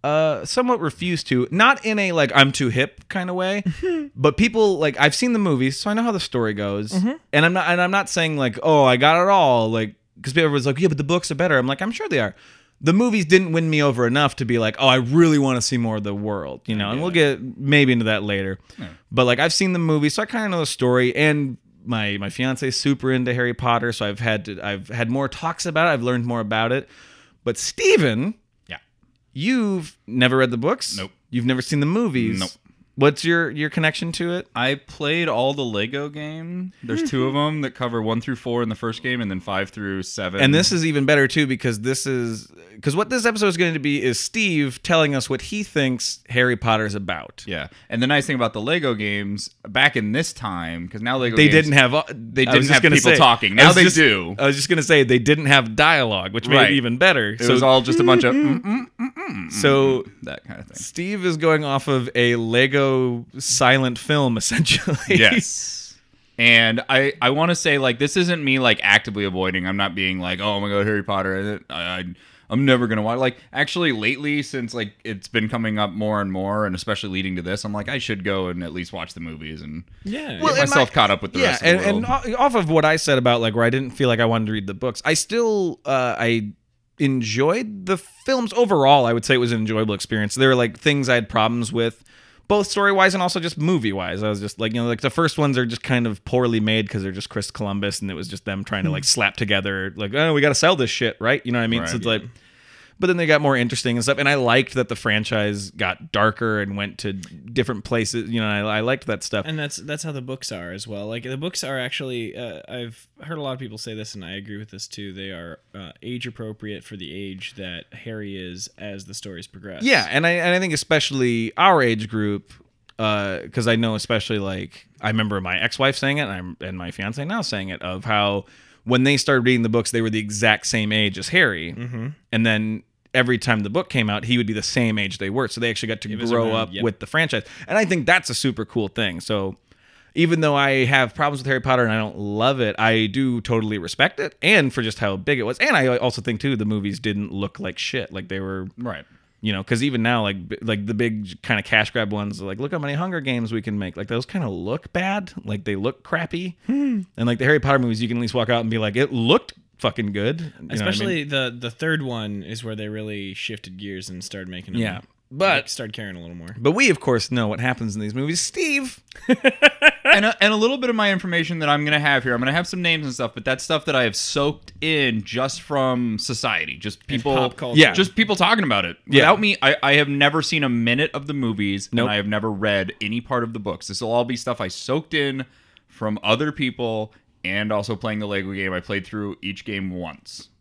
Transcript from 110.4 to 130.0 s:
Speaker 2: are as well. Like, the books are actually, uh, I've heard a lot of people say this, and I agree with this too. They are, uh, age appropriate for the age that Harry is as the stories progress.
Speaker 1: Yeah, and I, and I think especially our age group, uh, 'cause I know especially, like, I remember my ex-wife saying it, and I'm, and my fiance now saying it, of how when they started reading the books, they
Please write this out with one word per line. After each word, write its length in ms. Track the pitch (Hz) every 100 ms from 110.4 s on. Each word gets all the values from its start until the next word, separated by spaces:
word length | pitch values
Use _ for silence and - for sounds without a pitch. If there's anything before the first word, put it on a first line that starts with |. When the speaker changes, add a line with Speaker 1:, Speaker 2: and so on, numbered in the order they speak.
| -
Speaker 2:
are 180 | 98 87
as 140 | 92 113
well. 200 | 101 104
Like, 160 | 117
the 160 | 123 135
books 260 | 165 -
are 140 | 135 135
actually, 580 | 123 - 135 123 113 -
uh, 240 | 120 78 -
I've 400 | 123 117 117 _ _
heard 160 | 175 165
a 20 |
lot 120 | 139
of 40 | 127
people 200 | 127 107
say 160 | -
this, 200 | 110 107
and 80 | 101
I 100 | 85
agree 260 | 98 101 104
with 120 | 107
this 160 | 95 -
too. 280 | - 101
They 160 | 95 95
are, 300 | 87 85 78 _
uh, 180 | 98 87 -
age 240 | 110 123 120
appropriate 580 | 113 110 107 107 101
for 120 | - 101
the 120 | 82
age 440 | 90 98 95 92 -
that 300 | 92 85 - 117
Harry 320 | 117 110 104 98
is 320 | 90 90 - _
as 300 | 104 98 92
the 80 |
stories 320 | 98 104 87 -
progress. 360 | 95 98 90
Speaker 1:
Yeah, 240 | 233 220 87
and 160 | 131 165
I, 60 |
and 220 | 175 175
I 40 | 180
think 160 | 185
especially 800 | 151 - 156 - 139 123 117 113 -
our 240 | 185 170
age 240 | 123 113 107
group, 420 | 110 104 101 - - _ _ _ -
uh, 400 | 110 104 101 92 -
'cause 160 | 123 117
I 100 | 113
know 180 | 113
especially, 440 | 110 - 113 - 110
like, 460 | 98 92 95 - _ _
I 80 | 107
remember 320 | 110 107 101
my 180 | 92 90
ex-wife 380 | 113 - 135 131
saying 220 | 135 143
it, 60 |
and 80 | 127
I'm, 240 | 95 90 -
and 160 | 90 92
my 140 | 87
fiance 340 | - 101 117
now 160 | 147 226
saying 300 | - 104 95
it, 100 | 92
of 240 | 90 92
how 400 | 113 107 104 101 - - _ _
when 200 | - 123
they 120 | 131 139
started 240 | - 135 120
reading 160 | 123
the 60 | 113
books, 200 | 117 110
they 120 | 117